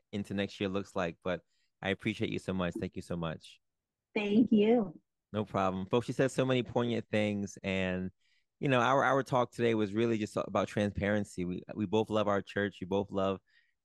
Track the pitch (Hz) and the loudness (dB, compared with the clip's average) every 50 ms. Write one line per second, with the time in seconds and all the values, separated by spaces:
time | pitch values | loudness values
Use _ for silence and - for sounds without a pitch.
0 | _ _ - 101 98 - 101 98 98 98 - - 104 95 92 101 95 - - 95 | _ _ -8 -8 -6 -4 -2 -2 -2 -4 -4 -4 -4 -2 -2 -4 -4 -4 -4 -2
1 | 90 85 85 - _ 92 90 82 - _ _ _ _ _ _ _ - 95 98 - | -2 -2 -4 -6 _ -4 -4 -4 -6 _ _ _ _ _ _ _ -4 -2 -2 -2
2 | - 113 104 - 110 101 101 95 - - 92 95 90 85 - - 95 90 - 95 | -2 -4 -2 -2 -2 -4 -4 -4 -4 -4 -2 -2 -2 -2 -2 -4 -6 -6 -8 -10
3 | - - 92 85 82 80 78 78 - - - _ _ _ _ _ _ _ _ _ | -10 -8 -6 -4 -4 -6 -6 -8 -12 -18 -20 _ _ _ _ _ _ _ _ _
4 | _ _ _ 214 202 202 202 220 214 - 226 208 208 220 240 247 202 170 - - | _ _ _ -6 -2 2 4 4 4 4 4 4 6 6 4 4 2 0 -6 -12
5 | - _ _ _ _ _ - 104 104 - - 98 95 95 95 95 95 95 - 123 | -20 _ _ _ _ _ -4 -4 -4 0 0 0 2 2 0 -2 -2 0 0 0
6 | 117 - 127 - 139 127 - - 135 131 131 127 113 - - 120 120 120 117 110 | 0 0 0 0 0 0 2 0 0 2 2 0 0 0 0 0 0 0 -2 -2
7 | - - - 107 107 104 104 101 101 98 - - - 98 95 95 95 92 92 92 | -4 -2 0 0 2 2 0 -2 -4 -6 -8 -8 -4 -2 -2 0 0 0 0 -2
8 | 92 92 - _ _ _ _ _ _ _ _ _ - 143 131 123 117 123 135 139 | -4 -6 -8 _ _ _ _ _ _ _ _ _ 0 2 2 4 4 4 4 4
9 | 117 123 131 139 131 - 139 123 123 - - - 120 117 113 110 107 95 98 110 | 4 4 2 2 0 2 2 2 2 0 0 0 2 2 4 2 0 0 2 0
10 | 117 117 117 107 107 - - - - - 98 101 95 - - 110 104 101 98 - | 2 2 2 0 -2 -2 -2 -4 -4 0 0 0 0 0 0 0 0 0 0 0
11 | 101 101 104 104 101 - - - 90 87 90 - - - - - 107 87 101 110 | 0 0 0 0 -2 -4 -6 -6 -4 -4 -4 -6 -8 -10 -6 -4 -4 0 2 2
12 | 110 - 107 107 104 101 98 98 92 - - 101 101 101 - - 95 87 95 101 | 2 2 0 0 2 2 0 0 -2 -2 -2 -2 -2 -2 -2 -6 -6 -2 0 0
13 | 101 - 98 98 95 95 95 92 - _ _ _ _ _ _ _ _ | 0 -2 -2 0 0 0 0 -2 -6 _ _ _ _ _ _ _ _